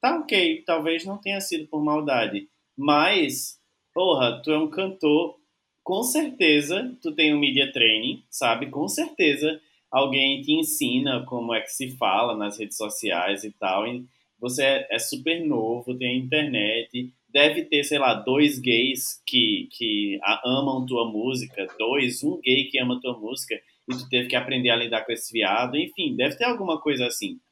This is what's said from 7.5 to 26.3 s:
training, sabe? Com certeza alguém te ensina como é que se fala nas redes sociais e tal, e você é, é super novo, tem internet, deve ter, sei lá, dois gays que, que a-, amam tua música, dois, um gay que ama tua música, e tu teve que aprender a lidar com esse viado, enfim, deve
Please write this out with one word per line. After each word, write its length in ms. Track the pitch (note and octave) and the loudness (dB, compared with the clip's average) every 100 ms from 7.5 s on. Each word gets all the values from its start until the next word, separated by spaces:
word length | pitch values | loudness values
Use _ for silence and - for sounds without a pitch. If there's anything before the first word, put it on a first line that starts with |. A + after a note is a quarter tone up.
| C3 C3+ | 2 0
training, 520 | C3+ A2+ A2 A#2+ D3 _ | -2 -2 -2 -2 -8 _
sabe? 380 | - B2 A#2 C3 | -2 0 0 -2
Com 180 | C#3 F3+ | -6 -4
certeza 720 | A#3+ E4+ - D#3+ C#3 D3+ D#3 _ _ _ | -4 -6 0 2 2 -2 -4 _ _ _
alguém 500 | C3 C3+ C#3 C3+ C3+ | 0 2 2 2 0
te 120 | C#3 | 0
ensina 720 | D#3 D#3 - B2+ B2+ C#3 B2 B2+ | 0 0 -2 0 0 0 -2 -4
como 280 | B2 A#2 | -6 -2
é 80 | A2+ | -2
que 100 | - | -4
se 260 | - B2+ B2+ | -8 -8 -2
fala 400 | A2 G2 A#2+ A2 | 2 2 2 0
nas 200 | G#2 G#2 | -6 -6
redes 180 | G#2 - | -10 -6
sociais 680 | G#2+ - G#2+ F2 F2+ G2+ | -6 -4 -2 0 0 -2
e 80 | G#2+ | -6
tal, 360 | - G2 F#2+ A2 | -6 -2 -2 -2
e 180 | B2 B2+ _ _ _ | -6 -12 _ _ _
você 240 | B2 B2+ | -6 0
é, 240 | C3+ C3+ - | 2 2 -2
é 80 | A#2 | -4
super 440 | - C#3+ C#3+ E3+ D#3+ | -4 -4 -2 -2 0
novo, 520 | B2 A2 A#2+ A#2+ B2+ | 0 0 -4 -6 -4
tem 200 | B2+ B2+ | -2 -2
internet, 920 | C3 D3+ D3+ A#2+ G#2 A2+ A#2 B2 B2+ _ _ | 0 -2 0 0 0 -2 -4 -8 -8 _ _
deve 360 | C#3 D3 D3+ D#3 | 4 4 4 0
ter, 180 | D3 | 0
sei 160 | C#3+ D3 | 2 2
lá, 140 | C3 | 2
dois 460 | G#2 - C3+ D3 C3+ | 2 2 4 4 4
gays 640 | B2+ A2+ B2+ B2+ - - - | 2 4 4 0 -6 -8 0
que, 420 | B2+ A2 G2 F2 | 2 4 2 -4
que 480 | - A2+ G#2 G#2 G2 | -6 -2 0 0 -2
a-, 180 | G2+ A2+ B2 | 0 0 0
amam 400 | C3 C#3 C3 B2+ | 0 0 -2 -2
tua 260 | B2 A2+ | -2 -2
música, 560 | G#2+ A#2+ C3 - - F#2+ - | -2 -4 -4 -8 -8 -10 -4
dois, 460 | A2 C#3 B2+ A#2+ | -2 0 0 -2
um 160 | D3 F3 | -4 -2
gay 260 | - C3 C#3 | 2 2 2
que 140 | C3+ | -2
ama 200 | B2 B2 | 0 -2
tua 180 | C3 A#2+ | -4 -6
música, 360 | G#2+ C#3 - A2 _ _ - | -8 -10 -8 -10 _ _ -10
e 80 | B2+ | -10
tu 100 | B2+ | -2
teve 200 | B2+ B2 | -2 0
que 80 | B2+ | -2
aprender 340 | C3 C3 B2 | -2 0 2
a 60 | A#2 | 2
lidar 280 | A#2 A2+ | 2 -2
com 80 | A2 | -2
esse 220 | A2+ - | -6 -4
viado, 420 | A2+ G2 G#2 B2+ C#3+ | 0 2 2 0 -2
enfim, 400 | F3+ - E3 A#2+ | -4 -4 -4 0
deve 200 | C#3 | -2